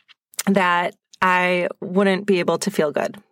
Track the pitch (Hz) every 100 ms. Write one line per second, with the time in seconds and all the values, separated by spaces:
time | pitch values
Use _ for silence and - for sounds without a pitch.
0 | _ _ _ - - 202 180 175 175 -
1 | _ - 185 180 180 180 175 - 185 185
2 | 196 185 208 185 175 165 196 - 151 -
3 | - - _